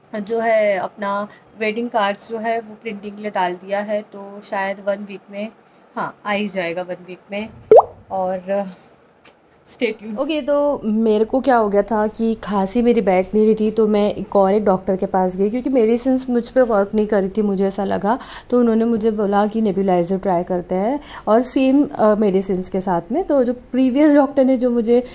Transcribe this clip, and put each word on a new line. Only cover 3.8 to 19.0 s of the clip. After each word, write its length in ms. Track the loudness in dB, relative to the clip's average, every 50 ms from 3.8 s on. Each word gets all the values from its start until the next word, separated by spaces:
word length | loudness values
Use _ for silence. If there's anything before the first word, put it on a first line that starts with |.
| -4 -4 -4 -6
तो 400 | -6 -8 -14 -18 -16 -16 -18 -18
शायद 380 | -12 -8 -6 -4 -4 -4 -6 -6
वन 180 | -4 -6 -4
वीक 240 | -4 -6 -12 -14 -16 _ -14
में, 200 | -12 -10 -10 -10 -12 _ _ _ _ _ _ _ -10
हाँ, 260 | -8 -8 -8 -10 _ -6
आ 60 | -4
ही 160 | -4 -4 -4
जाएगा 340 | -4 -4 -4 -4 -4 -4 -6
वन 160 | -8 -8 -10 -12 -14
वीक 120 | -16 -18 -18 _ -12
में। 180 | -10 -10 -10 -12 -14 -4 2 6 6 6 6 4 -2 -20 -12 -8
और 540 | -4 -4 -2 -2 -4 -4 -4 -4 -4 -4 -4 -6 -10 -18 -20 _ _ _ _ _ _ _ _ -20 -20 _ _ _ _ _ _ -18
stay 280 | -8 -6 -4 -4 -4 -6
tuned। 180 | -12 -10 -6
ओके, 240 | -6 -4 -4 -4 -4
तो 400 | -2 0 0 0 0 0 -2 -2 -4
मेरे 420 | -2 -2 0 2 2 0 0 0
को 160 | -2 -2 -2
क्या 140 | 2 2 2
हो 140 | 2 2 2
गया 120 | 2 0
था 260 | 0 0 0 -2 -2
कि 280 | -2 -2 -2 -2 -2 -2
खांसी 460 | -4 -4 -4 -2 -2 -2 0 0 2
मेरी 200 | 2 4 4 2
बैठ 260 | 2 2 2 2 2 0 2
नहीं 120 | 2 4
रही 100 | 4 4
थी, 160 | 2 0 0
तो 160 | 0 2 2
मैं 260 | 2 4 2 2 0 0
एक 220 | -4 -4 0 2
और 180 | 2 4 4 2
एक 120 | 2 2
doctor 300 | 2 0 0 0 -2 -2
के 100 | -2 -2
पास 320 | -2 0 0 0 0 0
गई, 120 | 0 -2 0
क्योंकि 200 | -2 -2 -2 0
मेडिसिन्स 600 | 2 2 4 4 2 2 2 0 0 0 0 -2
मुझ 200 | -2 -2 -2 0
पे 120 | 2 2
work 300 | 2 4 2 2 0 2 0
नहीं 120 | 0 0
कर 140 | 2 2 0
रही 80 | 0 0
थी, 120 | 0 0
मुझे 260 | 0 0 0 0 0
ऐसा 160 | -2 -2 -2 -4
लगा। 360 | -2 -2 -2 0 -2 -2 -2 -6 -12 -18 -16 -6 0
तो 100 | 2 2
उन्होंने 260 | 4 4 2 2 2
मुझे 260 | 0 0 0